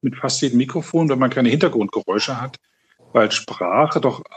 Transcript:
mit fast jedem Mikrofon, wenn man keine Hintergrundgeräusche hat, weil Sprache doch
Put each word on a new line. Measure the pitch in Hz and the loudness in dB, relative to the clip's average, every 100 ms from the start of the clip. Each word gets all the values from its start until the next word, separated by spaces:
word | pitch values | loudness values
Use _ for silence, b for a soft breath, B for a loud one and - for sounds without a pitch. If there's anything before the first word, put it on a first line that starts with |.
mit | - - | -6 -4
fast | 135 - | -4 -2
jedem | 139 120 | 0 2
Mikrofon, | 127 175 - 170 160 | 0 -2 -2 0 2
wenn | 131 | 2
man | 127 | 0
keine | 135 120 | 2 2
Hintergrundgeräusche | 143 175 117 101 110 - 101 - 131 | 4 2 2 -2 -4 -2 -2 -2 -6
hat, | 131 - _ _ _ _ _ | -10 -14 _ _ _ _ _
weil | 127 107 | 2 2
Sprache | - - - 90 104 147 - | 0 -8 -6 -2 2 2 2
doch | 127 - - | 0 -2 -10